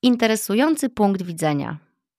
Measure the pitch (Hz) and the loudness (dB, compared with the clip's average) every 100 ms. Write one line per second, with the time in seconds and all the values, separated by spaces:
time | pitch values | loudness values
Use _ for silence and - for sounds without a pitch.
0 | 247 240 220 220 - 214 311 311 254 - | 2 2 2 0 0 0 2 0 -2 0
1 | 202 190 180 165 156 143 - 151 _ _ | 0 0 -6 -4 -2 -2 -4 -10 _ _
2 | _ | _